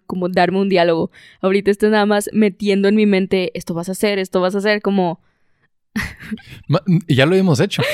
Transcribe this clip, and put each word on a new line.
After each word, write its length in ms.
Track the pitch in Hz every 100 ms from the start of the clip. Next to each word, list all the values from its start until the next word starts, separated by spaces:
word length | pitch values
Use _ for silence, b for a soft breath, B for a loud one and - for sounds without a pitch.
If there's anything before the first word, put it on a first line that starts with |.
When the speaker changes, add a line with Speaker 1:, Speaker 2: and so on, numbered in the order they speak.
| -
Speaker 1:
como 240 | 185 180
darme 300 | 185 175 190
un 80 | 196
diálogo. 420 | 185 170 165 175 b b b
Ahorita 300 | 190 196 196
estás 200 | 208 214
nada 140 | 214 208
más 240 | 208 202
metiendo 560 | 214 214 180 202 196 196
en 80 | 214
mi 100 | 208
mente, 460 | 190 190 190 180 190
"Esto 160 | -
vas 160 | 165 175
a 40 |
hacer, 260 | 185 214 202
esto 200 | 190 185
vas 160 | 180 202
a 40 |
hacer", 220 | 202 208
como 380 | 202 196 175 165 _ _ _ _ _ _ _ 214 B B B 220 B B -
Speaker 2:
Ma-, 100 | 147 - 170 -
y 80 | 131
ya 100 | 139
lo 100 | 185
hemos 240 | 190 127
hecho. 220 | 190 - 539